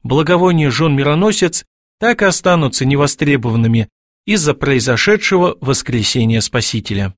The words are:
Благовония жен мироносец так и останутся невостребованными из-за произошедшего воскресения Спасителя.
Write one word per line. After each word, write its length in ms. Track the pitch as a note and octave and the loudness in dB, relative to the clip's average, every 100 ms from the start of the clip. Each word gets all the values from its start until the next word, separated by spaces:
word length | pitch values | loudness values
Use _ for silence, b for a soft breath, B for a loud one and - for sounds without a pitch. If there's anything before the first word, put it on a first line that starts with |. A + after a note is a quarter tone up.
Благовония 680 | - C#3 D#3 F3+ F3+ E3+ D3 | -2 -2 2 2 2 2 0
жен 240 | A#2+ D#3+ C#3 | 0 0 2
мироносец 680 | C#3 D#3 G#3+ G#3 F3 - - _ _ _ | 0 2 0 0 -2 -2 -10 _ _ _
так 220 | A3+ A#3 | -2 2
и 40 | G3 | 0
останутся 600 | F3+ F#3 F3 C#3 - C3 | 2 2 2 0 0 0
невостребованными 1040 | C#3 C#3+ - D3 C#3 A#2 A2+ A2+ A2+ G#2+ _ _ _ - | 2 0 0 0 0 0 0 2 2 -2 _ _ _ -2
из-за 280 | G#3 D3+ | 0 0
произошедшего 1040 | - D#3+ C3 A2+ A#2 - G#3 - F#3 F3 - | -2 0 0 0 0 0 0 0 0 0 -2
воскресения 800 | C3 B2+ - A#2+ G2+ C3 A2+ A2+ | -2 -2 -2 -2 -2 0 0 0
Спасителя. 760 | - A#2+ - A2 - G2+ G2 | -2 -4 -4 -6 -4 -4 -6